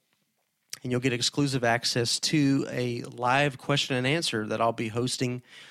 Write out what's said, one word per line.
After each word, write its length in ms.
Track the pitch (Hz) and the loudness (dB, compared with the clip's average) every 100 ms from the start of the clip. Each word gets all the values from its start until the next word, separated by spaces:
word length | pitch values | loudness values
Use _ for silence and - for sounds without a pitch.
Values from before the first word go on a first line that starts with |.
| _ _ _ _ _ _ _ - | _ _ _ _ _ _ _ -10
and 100 | 123 | -2
you'll 80 | 123 | 0
get 120 | 127 | 0
exclusive 520 | 120 - - 143 131 | 0 0 0 0 2
access 560 | 117 117 - 127 120 - | 2 2 2 0 0 0
to 460 | - 156 139 139 - | 0 2 4 2 0
a 320 | 127 123 120 | -4 -4 -4
live 560 | 123 120 123 135 143 131 | -8 -4 2 2 2 -2
question 380 | - 143 - 131 | -2 0 0 0
and 100 | 127 | 0
answer 400 | 160 165 113 107 | 0 0 -2 -2
that 140 | 110 | 0
I'll 120 | 117 | 0
be 160 | 117 117 | 0 -4
hosting 540 | 113 127 - 127 123 - - - | -2 -2 -2 -4 -4 -10 -20 -20